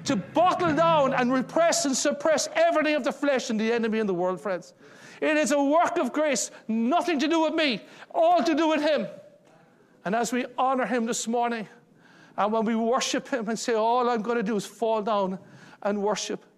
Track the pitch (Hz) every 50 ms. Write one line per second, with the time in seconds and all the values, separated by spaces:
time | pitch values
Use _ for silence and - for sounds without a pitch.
0 | - - 277 196 - - - 302 349 359 320 349 359 339 294 302 330 330 330 302
1 | 277 254 - - 254 240 262 262 233 262 - 320 339 339 285 330 - 277 262 -
2 | - 302 294 285 - 330 311 269 - 311 - 330 330 339 330 311 294 302 302 294
3 | 233 285 - - 285 285 269 247 247 - 226 208 220 220 233 240 220 226 214 220
4 | 220 190 185 170 180 180 185 175 - 208 185 175 - - - _ - - - -
5 | - - - - - 285 311 302 302 214 294 285 285 277 294 330 349 339 349 349
6 | 311 240 - 285 311 302 262 - - - - - - - 220 226 226 247 320 349
7 | - 330 339 254 294 294 330 330 320 302 311 320 311 277 226 180 - - - -
8 | - _ - - 330 330 359 339 262 330 311 277 330 311 311 311 294 320 302 262
9 | 202 - - - - - - _ _ - _ _ _ _ _ _ _ _ _ _
10 | _ 175 208 233 233 - 254 240 262 254 - - 247 262 262 254 247 185 240 247
11 | 226 226 233 - - 220 233 240 240 240 233 226 196 - - - _ _ _ _
12 | _ - - - - - - - 190 214 214 226 220 220 233 220 233 226 247 262
13 | - - - 254 - - 285 240 214 214 226 - - - 233 214 220 226 240 247
14 | 247 240 247 226 196 233 233 240 202 202 233 196 - - - - 233 220 220 220
15 | 202 226 214 202 196 185 190 185 - - - - - - - _ - 202 208 208
16 | 196 214 202 - - - - - - _ _